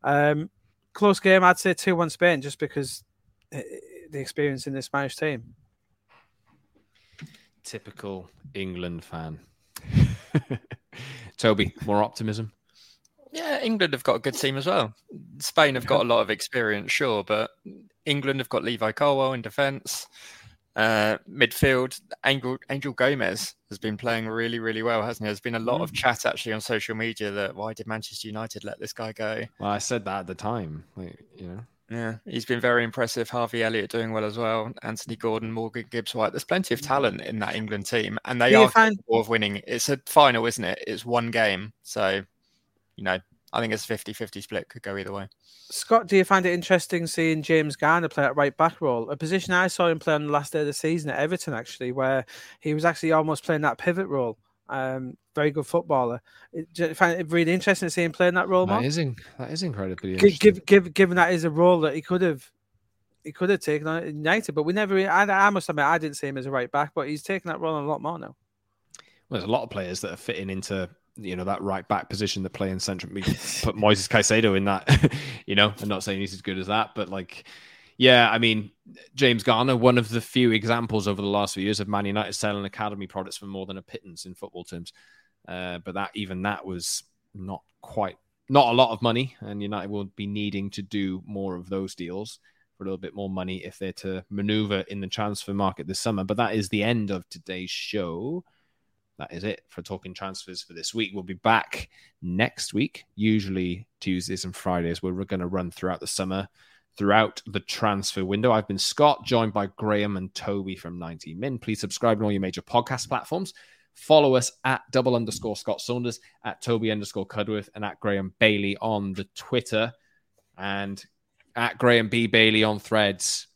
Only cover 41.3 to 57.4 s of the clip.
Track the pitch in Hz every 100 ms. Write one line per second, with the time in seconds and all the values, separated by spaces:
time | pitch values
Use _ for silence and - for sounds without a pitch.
41.3 | 117 107 95 107 _ - - 98 98 95
42.3 | _ _ _ _ _ _ - 95 92 -
43.3 | _ _ 113 113 110 - 110 - 107 110
44.3 | 101 - 104 - - - 98 98 98 98
45.3 | _ _ - - - - 226 185 196 185
46.3 | 190 180 175 170 185 - 175 165 - 160
47.3 | 160 147 160 151 139 151 170 160 - 139
48.3 | 139 143 - 160 - 151 120 113 143 160
49.3 | 190 180 180 185 - 175 165 - 151 147
50.3 | 147 139 160 147 139 156 170 151 127 151
51.3 | 180 - 120 120 - 123 127 131 135 123
52.3 | - - - 156 151 170 160 160 156 156
53.3 | 151 - 156 147 117 - 175 190 143 120
54.3 | 110 _ _ _ 135 131 131 127 - _
55.3 | - 147 147 135 170 170 143 123 123 _
56.3 | - - - 165 - 170 156 180 170 160
57.3 | 170